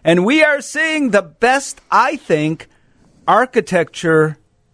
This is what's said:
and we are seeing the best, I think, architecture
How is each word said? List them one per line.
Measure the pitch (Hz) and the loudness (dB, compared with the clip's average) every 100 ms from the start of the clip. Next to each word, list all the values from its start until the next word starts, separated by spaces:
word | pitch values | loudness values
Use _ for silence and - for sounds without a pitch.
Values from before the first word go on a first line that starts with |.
and | 160 175 190 | 0 2 2
we | 302 | 2
are | 302 285 | 2 0
seeing | - 294 320 311 269 | -4 -6 -4 -2 0
the | 202 | -2
best, | 170 _ 233 269 269 - _ | -2 _ 0 0 -4 -14 _
I | 190 247 311 | 0 0 -4
think, | - 156 151 160 - _ _ _ _ _ - | -2 -2 -2 -6 -12 _ _ _ _ _ 0
architecture | 196 254 240 185 180 165 - 170 160 156 156 _ _ _ | 0 2 -2 -2 -2 -4 -4 0 2 0 -4 _ _ _